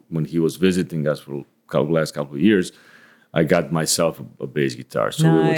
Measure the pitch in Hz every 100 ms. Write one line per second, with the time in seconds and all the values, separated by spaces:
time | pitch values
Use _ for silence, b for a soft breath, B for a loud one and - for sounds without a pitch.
0 | _ 82 76 82 80 69 95 90 80 82
1 | 73 73 - 71 - _ _ 80 73 80
2 | 78 73 71 73 95 101 87 b b b
3 | b b b - 78 87 73 82 78 -
4 | 82 - 64 - 67 73 69 62 65 64
5 | 53 - 160 80 78